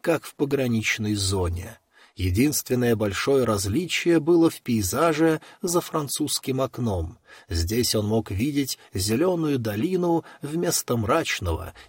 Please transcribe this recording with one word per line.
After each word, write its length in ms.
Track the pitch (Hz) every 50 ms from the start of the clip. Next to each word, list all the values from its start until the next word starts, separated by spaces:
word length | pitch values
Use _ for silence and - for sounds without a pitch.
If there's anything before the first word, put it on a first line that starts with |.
как 220 | - 170 160 147 -
в 80 | - -
пограничной 800 | - 151 139 143 139 131 120 117 110 107 - - - 110 104 107
зоне. 640 | 101 98 95 98 95 90 87 87 87 87 - - _ _ _ _ _ - _ _
Единственное 800 | - 92 92 90 104 135 151 139 - - - 127 123 123 120 117
большое 480 | 104 110 104 92 - - 139 139 135 123
различие 760 | 110 107 98 92 101 104 160 185 160 - - - 170 170 160
было 300 | 143 160 175 170 165 160
в 120 | - -
пейзаже 800 | - - 117 110 98 90 - - 165 170 151 151 165 160 160 151 - - - -
за 200 | - 180 170 175
французским 800 | - - - 160 147 131 - - 151 135 - - - 139 131 131
окном. 580 | 135 127 - - 123 113 98 87 82 82 - _ _ - - - -
Здесь 460 | - 95 82 82 87 107 123 117 - -
он 140 | 110 104
мог 240 | 104 110 113 107 -
видеть 480 | 101 95 120 151 143 143 139 123 - - - - -
зелёную 680 | 101 95 104 110 127 170 190 180 170 160 151 143 127
долину 640 | 110 110 101 104 131 185 185 175 175 170 170 160 - - - -
вместо 560 | - 143 156 170 175 175 160 - - - 123
мрачного, 760 | 117 107 107 143 165 156 - - - 95 85 80 80 87 90 - - -